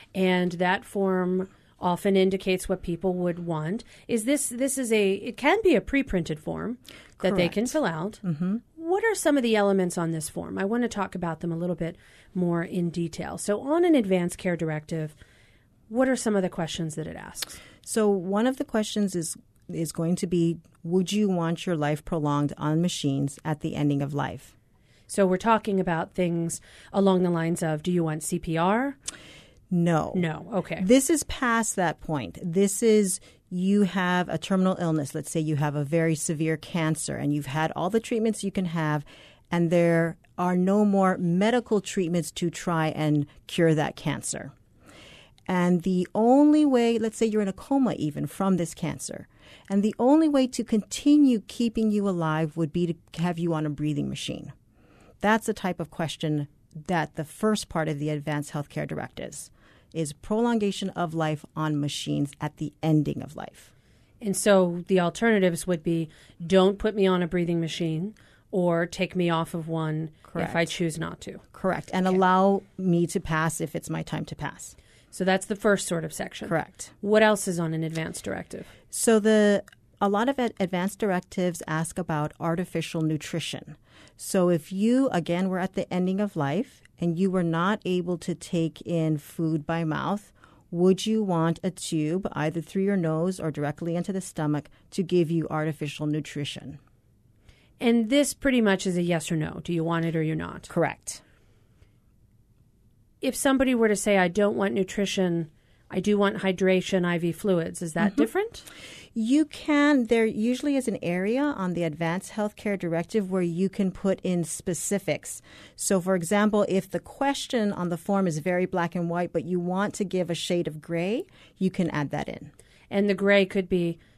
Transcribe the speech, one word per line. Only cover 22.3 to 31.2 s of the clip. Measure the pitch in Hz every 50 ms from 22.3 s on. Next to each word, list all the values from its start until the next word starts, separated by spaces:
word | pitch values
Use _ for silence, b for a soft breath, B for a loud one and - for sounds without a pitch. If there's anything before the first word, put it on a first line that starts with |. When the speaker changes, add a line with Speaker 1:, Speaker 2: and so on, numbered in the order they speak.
| 143 143 147 139 -
Speaker 2:
on | - - 151 156 160
machines | 175 180 - - - 139 139 139 143 139 - - -
at | - 151 147
the | - 160 -
ending | 143 147 143 143 139
of | 139 143 147
life? | 143 143 - - 135 - - - _ _ _ _ b b b b b b
Speaker 1:
So | - - 208 196
we're | 180 185
talking | 180 - 226 226 214 - 220 196 190
about | 175 180 165 160 180 - -
things | - 180 170 170 165 170 170 - B B B B B B B -
along | 202 196 196 185 180 180
the | 175
lines | 175 165 165 165 170 -
of, | 180 160 156 151 156
do | 185
you | 175 175 165
want | 156 156 160 -
C | - 180 165
P | - 170 160
R? | 165 170 185 208 233 269 285 277 B B B B B B B B B B B B B _ -
Speaker 2:
No. | 185 170 170 175 165 151 - - -
Speaker 1:
No. | 185 170 160 156 - - - 233
Okay. | 185 - - 165 - 190
Speaker 2:
This | 185 247 269 262 -
is | 339 285